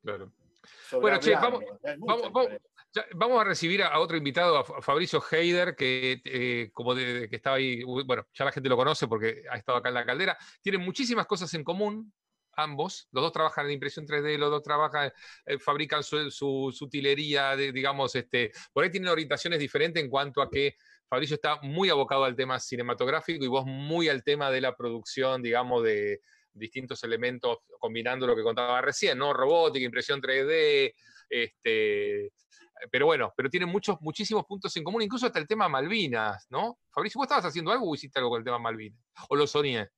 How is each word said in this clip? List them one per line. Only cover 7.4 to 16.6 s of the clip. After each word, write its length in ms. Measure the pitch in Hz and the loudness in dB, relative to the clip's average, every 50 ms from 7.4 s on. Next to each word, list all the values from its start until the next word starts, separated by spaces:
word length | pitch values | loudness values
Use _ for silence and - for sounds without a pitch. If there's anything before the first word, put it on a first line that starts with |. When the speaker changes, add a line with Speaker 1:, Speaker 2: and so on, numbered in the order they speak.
| _ 139 135 | _ 0 0
Speaker 1:
ahí, 260 | 135 135 131 123 117 120 | 2 0 0 -2 -4 -6
u-, 200 | 127 123 131 135 | -6 -6 -6 0
bueno, 200 | 131 123 110 - _ _ | -2 -2 -2 -2 _ _
ya 120 | - 139 | -2 -2
la 60 | 139 | -2
gente 160 | - 147 131 | -2 -2 2
lo 80 | 135 127 | 2 4
conoce 320 | 120 127 143 156 - 147 | 4 4 2 2 0 0
porque 360 | 113 113 107 110 113 110 - - - | -2 0 0 0 -2 -4 -4 -10 -10
ha 60 | 123 | -10
estado 200 | 113 - - 127 | -8 -2 -2 -2
acá 120 | 120 117 123 | 0 0 0
en 60 | 123 | -2
La 100 | 123 120 | 0 -2
Caldera. 300 | 117 123 151 185 190 170 - - - - _ | -2 -2 0 0 -2 -2 -4 -8 -20 -20 _
Tienen 200 | _ 196 190 190 | _ -2 -2 -2
muchísimas 460 | 180 185 - - 269 233 240 220 175 | -2 -4 -4 -4 -2 0 0 -2 0
cosas 260 | - 208 170 185 160 - | -2 -2 -4 -4 -6 -6
en 100 | 160 143 | -6 -4
común, 480 | 151 175 190 214 208 208 220 220 214 _ _ _ _ _ _ _ _ _ | -4 -2 -2 -2 -2 -4 -8 -12 -16 _ _ _ _ _ _ _ _ _
ambos. 540 | - 156 151 143 139 156 190 - - - _ | -4 -4 -4 -2 -4 -6 -6 -6 -14 -16 _
Los 100 | - 131 143 | -2 0 0
dos 60 | 165 | 0
trabajan 360 | 160 160 160 151 - 156 143 | 0 0 0 0 0 -2 -2
en 60 | 143 147 | -2 -4
impresión 340 | 135 135 139 - 165 151 | -4 -6 -8 -8 -8 -8
tres 160 | 143 151 147 143 | -4 -4 -2 0
D, 160 | 151 151 147 | 0 0 0
los 100 | 147 147 | 2 0
dos 140 | 151 147 147 | 0 0 -2
trabajan, 480 | 143 151 147 151 147 147 151 143 131 - - - - - - _ | -2 0 0 0 0 0 -2 -2 -2 -4 -10 -20 -20 -20 -16 _
eh, 140 | - 147 135 | -6 -6 -2
fabrican 420 | - - 143 147 151 139 151 151 139 | 0 -2 0 0 -2 -2 -2 -4 -2
su, 280 | - 151 151 151 139 | -2 -2 -2 -2 -4
su, 420 | - - 143 143 135 135 | -6 -4 -2 -2 0 0